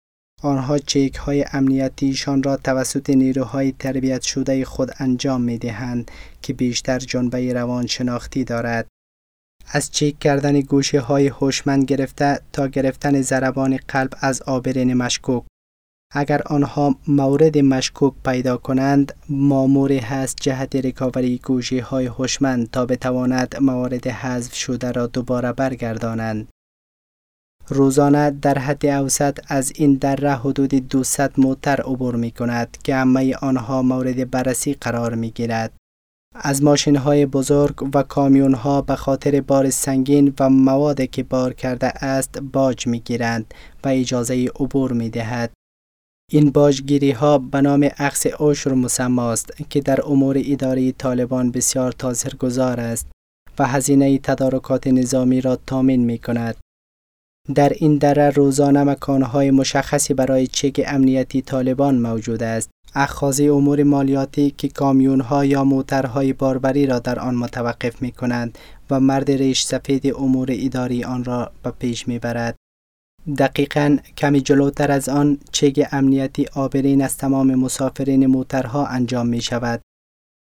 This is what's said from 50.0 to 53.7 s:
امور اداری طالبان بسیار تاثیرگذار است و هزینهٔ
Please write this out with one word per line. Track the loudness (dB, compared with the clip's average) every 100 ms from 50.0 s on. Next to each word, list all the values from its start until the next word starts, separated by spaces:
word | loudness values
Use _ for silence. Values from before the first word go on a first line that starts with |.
| 2
امور | 2 2 0 0
اداری | -2 0 0 -2
طالبان | -2 -4 -2 -2 0 0
بسیار | -2 -2 -2 -2
تاثیرگذار | -4 -6 -4 -8 -4 -4 0 -2 -2
است | -4 -6 -10 -18 _ _ -16 -2
و |
هزینهٔ | 0